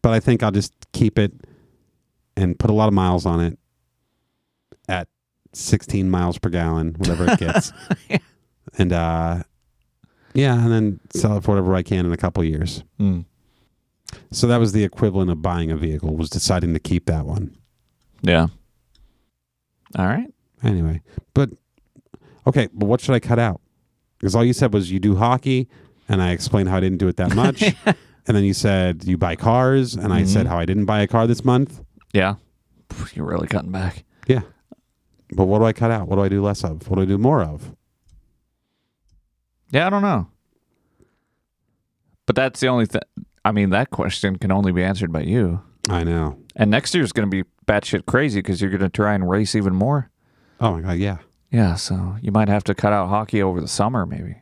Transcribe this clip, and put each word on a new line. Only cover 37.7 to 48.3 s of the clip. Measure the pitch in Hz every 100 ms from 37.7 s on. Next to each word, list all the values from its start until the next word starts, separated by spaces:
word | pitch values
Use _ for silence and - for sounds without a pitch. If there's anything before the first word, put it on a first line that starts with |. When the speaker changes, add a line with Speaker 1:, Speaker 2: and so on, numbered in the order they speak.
| - _ _ _ - _ _ _ _ _ _ _ _ _ _ _ _ _ _ _
Speaker 2:
Yeah, | 143 175
I |
don't | 202
know. | 202 131 85 _ _ _ _ _ _ _ _ _ _ _ _ _ _ _ _ _ _ _ -
But | 123
that's | 131 -
the | 131
only | 123 110
thing. | - - - - _
I | 104
mean, | 104 98
that | 98 135
question | - - - 101 95
can | 98
only | 95 98
be | 87
answered | 92 95 92
by | 80
you. | 80 117 98 87 - _ -
Speaker 1:
I | 90
know. | 85 85 78 71 - -
Speaker 2:
And | 107
next | 110 -
year's | 180 123
gonna | - 101
be | 95 90 _ -
batshit | 104 - 98 -
crazy | 123 147